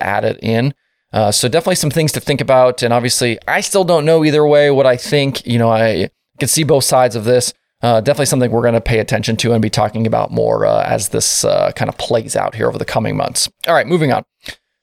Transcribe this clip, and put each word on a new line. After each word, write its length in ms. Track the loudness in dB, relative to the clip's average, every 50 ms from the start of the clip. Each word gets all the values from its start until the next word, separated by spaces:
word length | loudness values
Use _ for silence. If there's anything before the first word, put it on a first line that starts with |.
added 400 | -2 -2 -2 -2 -2 -2 -2 -4
in. 320 | -4 -2 0 0 0 -2 -4 _ _ _ _ _ _ _
Uh, 180 | -2 0 0 0
so 160 | 0 0 0
definitely 300 | 0 0 0 0 0 -2
some 140 | -2 -2 -2
things 200 | 0 0 0 -2
to 100 | -2 -4
think 200 | -4 -4 -2 -2
about. 420 | 0 2 4 4 4 4 2 0
And 100 | 0 0
obviously, 460 | 0 0 0 0 -2 0 0 -2 -2 -4 -4
I 140 | -4 -4 -2
still 240 | -2 -2 0 0 2
don't 220 | 2 2 2 2
know 180 | 2 2 4 2
either 200 | 2 2 2 4
way 280 | 4 4 4 4 4
what 140 | 4 4 4
I 100 | 2 2
think. 500 | 0 -2 -2 0 0 0 0 -4 -6 -4
You 140 | -2 0 2
know, 100 | 2 2
I 400 | 2 2 2 2 0 0 -2 -4 _ _ _ _ _ -6
can 80 | -4 -2
see 160 | 0 0 2
both 180 | 2 2 2
sides 320 | 2 2 2 2 2 2 0
of 80 | -2
this. 320 | 0 2 2 2 0 -2 -6 _ _ _ _ _
Uh, 180 | 0 2 2 2
definitely 240 | 2 0 0 0 0
something 260 | 0 0 0 0 0
we're 120 | 0 0
gonna 180 | 2 2 2 0
pay 200 | 0 0 0 0
attention 360 | 0 -2 -2 -4 -2 -2 -2
to 160 | -2 0 0
and 80 | 2 2
be 80 | 0 0
talking 380 | 0 -2 -2 -2 -2 -2 -2
about 240 | 0 0 -2 -2 -2
more, 340 | -2 -2 0 0 0 0 0
uh, 180 | 0 2 0
as 280 | 0 0 -2 -4 -4 -4
this, 340 | -4 -2 -2 -2 -2 -2 -2
uh, 260 | 0 0 0 0 -2
kind 180 | -2 -4 -6 -6
of 80 | -6 -6
plays 360 | -4 -2 -2 -2 -2 -4 -4
out 200 | -4 -4 -4 -4
here 140 | -4 -4 -4
over 100 | -4 -6
the 80 | -6
coming 280 | -4 -4 -4 -2 -2 -4
months. 360 | -4 -4 -4 -4 -4 -6 -6 _ _ -4 0
All 60 | 0
right, 120 | 0 0
moving 240 | 0 0 0 0 0
on. 140 | -2 -2 -6 _ _ _ -18 -18 -18 _ _ _ _ _